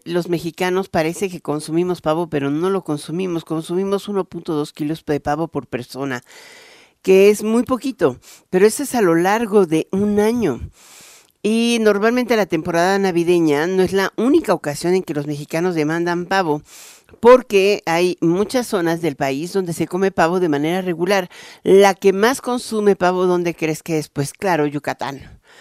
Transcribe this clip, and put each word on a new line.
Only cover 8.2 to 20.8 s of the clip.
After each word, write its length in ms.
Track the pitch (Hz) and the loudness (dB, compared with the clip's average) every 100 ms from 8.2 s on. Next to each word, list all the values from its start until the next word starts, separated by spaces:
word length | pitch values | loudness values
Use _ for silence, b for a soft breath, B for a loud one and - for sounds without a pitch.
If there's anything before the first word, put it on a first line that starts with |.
| B B _ | B B _
pero 160 | 180 214 | 2 2
eso 180 | - | 2
es 120 | 285 247 | -4 0
a 60 | |
lo 140 | 185 165 | 2 2
largo 500 | 185 214 233 208 175 | 2 0 2 2 2
de 220 | 160 - | 0 0
un 280 | 190 208 208 | -2 0 2
año. 420 | 214 240 185 117 - B B B B B B _ | 2 0 -2 -2 -8 B B B B B B _
Y 360 | 208 226 233 233 | -2 0 2 2
normalmente 540 | 214 202 220 247 247 220 | 2 2 2 0 0 0
la 100 | - | 0
temporada 540 | 160 170 170 180 196 | -2 -2 0 2 2
navideña 680 | 196 170 170 175 156 143 175 | 0 0 2 2 2 2 0
no 160 | 190 | 0
es 120 | 180 | 0
la 200 | 196 190 - | 0 -2 -2
única 380 | 240 330 - | 2 2 2
ocasión 400 | 170 147 143 175 | -2 -2 -4 0
en 80 | 185 | 0
que 140 | 185 151 | -2 -6
los 100 | 147 | -6
mexicanos 480 | 143 147 160 180 | -8 -6 -4 -2
demandan 540 | 165 151 165 175 175 175 | -2 -2 -2 -2 -4 -2
pavo, 340 | 196 165 151 - B B B B - | -2 0 -4 -6 B B B B 2
porque 640 | 233 254 - 196 196 202 - | 6 6 6 2 2 2 0
hay 300 | 165 180 - | 2 0 2
muchas 460 | 165 180 202 254 233 | 0 2 0 -2 -2
zonas 340 | 202 165 165 | -2 0 0
del 140 | 165 135 | -2 -2
país 360 | 139 135 175 | -2 -2 -4
donde 220 | 196 175 | -4 -4
se 140 | 160 160 | -4 -4
come 240 | 180 190 | 0 0
pavo 280 | 190 165 185 | 2 0 2
de 100 | 180 | 0
manera 340 | 143 156 185 | 0 0 -2